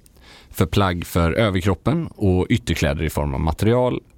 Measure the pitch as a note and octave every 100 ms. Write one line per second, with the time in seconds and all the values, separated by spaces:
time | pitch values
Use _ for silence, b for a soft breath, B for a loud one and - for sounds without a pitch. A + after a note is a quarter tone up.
0 | - B B B B - F2+ - F#2+ F2
1 | - - E2 - A2 F#2 F#2 F#2 - E3
2 | D#3+ - G2+ F2+ - B2 - E2 D2+ D2+
3 | D#2 - D2 C2+ D#2 D2+ G#2 A#2+ B2 C3+
4 | _